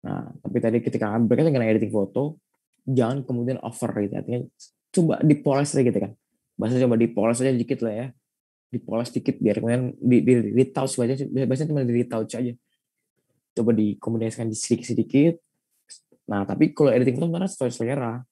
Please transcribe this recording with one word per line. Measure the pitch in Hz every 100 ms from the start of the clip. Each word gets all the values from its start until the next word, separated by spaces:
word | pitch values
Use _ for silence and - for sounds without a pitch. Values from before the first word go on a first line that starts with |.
Nah, | - 95 - -
tapi | - 120
tadi | 113 117
ketika | - 117 107 113
ambil, | 113
berkaitan | 120 160 135
dengan | 110
editing | 110 107
foto, | 107 98 123 143 160 _ _ _ _
jangan | - 131 117 139
kemudian | 135 123 120 131
over | - - 117 107
gitu. | 101 -
Artinya | - 120 - _ - _ _
coba | - 165 156
dipoles | 156 147 147 135 147
aja | 139 123
gitu | 98
kan. | 98 - _ _ _ -
Bahasa | 107 127
coba | 127 113
dipoles | 113 113 110 120
aja | 131 127
dikit | 117 135 117
lah |
ya. | 107 131 - _ _ _ _ _
Dipoles | 123 - 110 120
dikit | - - -
biar | 107 104
kemudian | 113 123 123 -
di, | 123 123 117
di, | 120 107
retouch | 113 131 - 135 127
aja. | 120 135 139
Biasanya | 127 123 131 156
cuma | 147 123
di |
retouch | 120 123 113 110 117
aja. | 123 120 _ _ _ _ _ _ _ _ _
Coba | - 113
dikombinasikan | 110 107 101 - 113 113 113 113
di | 107
sedikit-sedikit. | - 117 - 113 - 139 160 170 _ _ _ _ _ - _ _
Nah, | - 104 98
tapi | 98 151
kalau | - 143 127
editing | 127 127
foto | 170
sebenarnya | 170 190
sesuai | - 123 -
selera. | 117 143 120 120 127